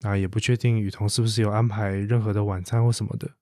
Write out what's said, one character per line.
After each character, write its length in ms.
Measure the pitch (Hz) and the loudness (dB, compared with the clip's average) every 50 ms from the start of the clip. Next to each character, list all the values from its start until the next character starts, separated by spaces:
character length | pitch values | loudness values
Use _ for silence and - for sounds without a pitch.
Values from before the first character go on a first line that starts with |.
那 160 | - 104 101 | -4 -2 0
也 100 | 98 95 | 0 0
不 140 | 92 - 113 | 0 -2 -2
确 160 | - - 123 | 0 0 0
定 240 | 117 - 123 117 110 | 2 2 2 2 2
雨 100 | 104 98 | 0 -2
桐 180 | - - 104 104 | -2 -2 -2 0
是 120 | - - | 0 0
不 80 | 117 113 | 0 0
是 140 | 104 113 110 | 2 2 0
有 80 | 104 | 2
安 180 | 104 107 117 117 | 2 2 2 2
排 220 | 104 110 107 98 | 0 0 -2 -2
任 300 | 98 98 101 104 117 120 | -2 -2 0 0 0 0
何 120 | 107 110 101 | 2 0 0
的 100 | 104 104 | 0 0
晚 220 | 101 98 92 90 | 0 -2 -4 -4
餐 180 | - - 117 117 | -2 0 2 2
或 80 | 117 | 2
什 140 | 113 - 107 | 2 0 -2
么 100 | - - | -4 -6
的， 140 | 110 - - - _ | -6 -8 -10 -12 _